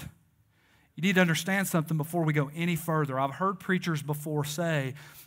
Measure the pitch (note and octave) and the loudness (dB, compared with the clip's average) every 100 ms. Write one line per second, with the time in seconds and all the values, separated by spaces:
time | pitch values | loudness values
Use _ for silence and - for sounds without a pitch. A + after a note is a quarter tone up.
0 | - - _ _ _ _ _ _ _ - | -16 -18 _ _ _ _ _ _ _ -2
1 | F#3 F#3 F3 D#3+ - G3 F#3 E3+ D3+ D#3+ | 2 4 4 4 0 -2 2 0 0 -2
2 | D3 F3 D#3 D3 C#3+ E3 E3+ E3+ - D#3 | 0 0 2 2 0 -2 -2 0 0 0
3 | C#3+ C3 C3+ C3 F#3+ F#3 - F#3 F3 D#3 | 0 0 -2 0 -2 -2 0 0 0 -2
4 | C#3+ D3 D#3+ D3+ C#3+ - E3+ D#3 C3 - | -2 -6 -4 -2 -2 -2 0 0 -2 -6
5 | - - | -16 -20